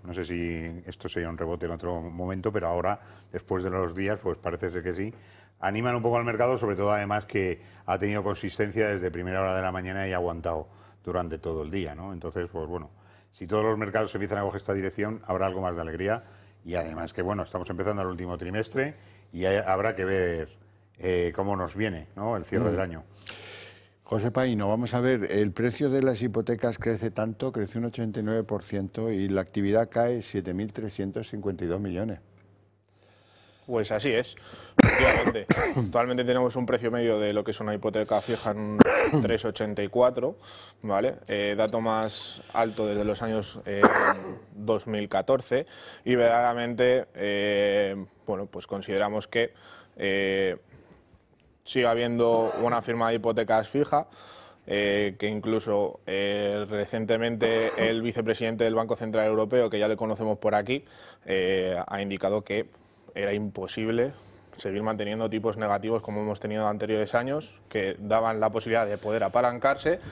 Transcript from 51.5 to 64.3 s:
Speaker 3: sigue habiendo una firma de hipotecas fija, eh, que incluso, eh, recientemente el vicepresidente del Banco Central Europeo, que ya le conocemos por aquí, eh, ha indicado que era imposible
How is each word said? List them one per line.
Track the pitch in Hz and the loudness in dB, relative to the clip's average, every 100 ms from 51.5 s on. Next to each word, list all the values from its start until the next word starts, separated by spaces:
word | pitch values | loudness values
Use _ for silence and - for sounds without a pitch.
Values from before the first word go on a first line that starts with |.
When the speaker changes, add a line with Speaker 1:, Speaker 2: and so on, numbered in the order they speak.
| _ - | _ -4
Speaker 3:
sigue | 131 117 | 2 4
habiendo | 117 120 117 117 113 113 - | 4 2 4 4 6 4 2
una | 117 117 | 2 2
firma | 120 117 113 | 0 0 2
de | |
hipotecas | 117 113 110 110 110 104 | 2 0 0 2 2 2
fija, | 139 147 147 165 - - - - - - | 0 2 0 0 -10 -20 -20 -20 -16 -4
eh, | 101 101 101 101 - | 0 2 2 0 -2
que | 104 | -4
incluso, | 107 110 110 110 101 95 - - | -2 0 0 2 0 0 -4 -4
eh, | 98 101 104 101 104 101 | -2 0 0 0 -2 -2
recientemente | 104 101 113 110 113 117 113 113 113 110 - 113 | -4 -2 -2 0 2 0 2 2 4 2 2 2
el | 113 | 2
vicepresidente | 117 117 110 110 113 113 | 0 0 0 0 0 2
del | 113 | 2
Banco | 113 113 117 | 2 0 -2
Central | 110 110 107 | 0 2 4
Europeo, | 110 104 127 113 | 4 4 4 4
que | 104 | 4
ya | 107 | 2
le | 107 | 2
conocemos | 110 104 110 104 | 0 0 0 0
por | 107 | 2
aquí, | 104 98 139 - - - - | 2 2 -2 -6 -20 -20 -12
eh, | - 95 92 95 92 90 - | -2 0 2 2 2 -2 -2
ha | 98 | -4
indicado | 101 95 95 104 | -4 -2 0 0
que | 98 101 - - - _ - | 0 -4 -4 -10 -20 _ -12
era | - 98 | -4 -2
imposible | 104 104 95 95 - 110 117 135 - - | 0 -2 -6 -6 -2 0 2 0 -4 -20